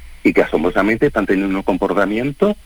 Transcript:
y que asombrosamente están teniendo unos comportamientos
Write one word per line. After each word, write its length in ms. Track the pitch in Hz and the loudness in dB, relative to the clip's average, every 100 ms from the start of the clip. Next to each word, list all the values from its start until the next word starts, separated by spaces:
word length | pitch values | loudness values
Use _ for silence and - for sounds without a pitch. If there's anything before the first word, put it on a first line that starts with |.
| - - | -20 -2
y 100 | - | 0
que 100 | - | 2
asombrosamente 640 | - 78 87 98 98 113 110 | 2 2 0 2 0 2 0
están 200 | 113 98 | 0 0
teniendo 240 | 95 98 | 0 0
unos 140 | 95 | -2
comportamientos 920 | 95 92 98 101 98 107 135 143 196 208 | -2 0 0 0 0 0 -4 0 0 0